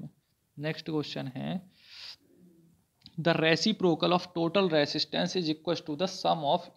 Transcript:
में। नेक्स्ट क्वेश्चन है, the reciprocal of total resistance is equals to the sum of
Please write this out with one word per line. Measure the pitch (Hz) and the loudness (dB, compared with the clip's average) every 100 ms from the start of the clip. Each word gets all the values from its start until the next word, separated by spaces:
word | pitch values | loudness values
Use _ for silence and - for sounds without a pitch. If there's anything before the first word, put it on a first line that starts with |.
में। | 147 _ _ _ _ - | -14 _ _ _ _ -8
नेक्स्ट | 151 156 - | -6 -6 -4
क्वेश्चन | 156 143 147 139 | -4 -4 -6 -8
है, | 131 139 180 - _ - - - - _ _ - _ _ _ _ _ - - | -6 -6 -6 -8 _ -20 -18 -18 -18 _ _ -20 _ _ _ _ _ -18 -4
the | 160 | 0
reciprocal | 156 160 165 220 214 185 156 170 | 4 4 4 2 2 2 4 4
of | 175 - - | 2 0 -2
total | 165 185 190 | 0 2 4
resistance | 156 143 156 - 160 175 185 | 4 2 0 -2 -2 -2 -2
is | 160 | -2
equals | 156 - 165 | -2 -2 -4
to | - 147 | -4 -4
the | 185 | -4
sum | - - 170 143 | -2 0 0 2
of | 175 - | 0 -2